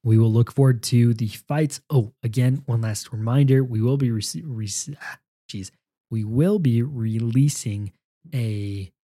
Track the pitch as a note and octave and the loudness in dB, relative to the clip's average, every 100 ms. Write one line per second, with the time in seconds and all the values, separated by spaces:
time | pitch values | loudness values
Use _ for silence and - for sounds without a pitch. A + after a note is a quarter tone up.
0 | A#2+ A2 A2+ A2+ A#2 - C3+ A#2+ - A#2+ | 4 4 6 4 2 4 2 2 2 4
1 | A#2+ A2+ A2 - _ C#3+ D#3 - _ C#3+ | 4 2 -4 -8 _ -2 -2 -4 _ 0
2 | G#2+ _ A#2 A#2+ B2+ C3+ - A2+ A2+ G#2+ | 0 _ -4 0 0 0 -2 -2 -2 -6
3 | - A2 A2 C3+ C#3 C3 C3 A2 A#2 C#3 | -10 -6 0 2 4 4 2 0 0 0
4 | C3 A2 - E3 E3 A2+ G#2 - - D3 | 0 -2 -4 -10 -10 -8 -8 -8 -10 -14
5 | - - _ _ _ G#2 F#2+ _ _ _ | -16 -18 _ _ _ -14 -14 _ _ _
6 | _ A2 G#2+ A#2+ F3 G#3 D3 A#2 B2 C3 | _ -6 -2 2 2 2 2 2 0 -4
7 | A2 A2 A#2 A#2 D3 - A2+ G2+ G2+ _ | -4 -2 0 2 2 0 -6 -6 -8 _
8 | _ _ E3 C#3 A2+ G#2 G2+ G2+ F#2 _ | _ _ -10 -6 -4 -4 -6 -8 -10 _